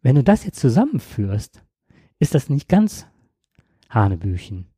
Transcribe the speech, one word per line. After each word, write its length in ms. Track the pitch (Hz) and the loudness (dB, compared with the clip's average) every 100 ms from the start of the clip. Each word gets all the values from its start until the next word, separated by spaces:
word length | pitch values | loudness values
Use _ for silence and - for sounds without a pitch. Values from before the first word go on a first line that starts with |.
Wenn 140 | 131 143 | 2 2
du 60 | |
das 220 | 139 214 | 4 2
jetzt 160 | 190 - | -2 -2
zusammenführst, 1040 | 135 113 277 254 - - 98 104 - _ _ _ _ _ _ _ | 0 2 0 -2 -8 -6 -4 -6 -8 _ _ _ _ _ _ _
ist 160 | 160 | -2
das 160 | 151 - | -2 -2
nicht 180 | 143 - | -6 2
ganz 380 | 185 214 - - _ _ _ _ _ _ _ _ | 2 2 -4 -20 _ _ _ _ _ _ _ _
Hanebüchen. 760 | 117 98 90 95 90 - 95 90 | 0 0 -2 -6 -8 -10 -16 -16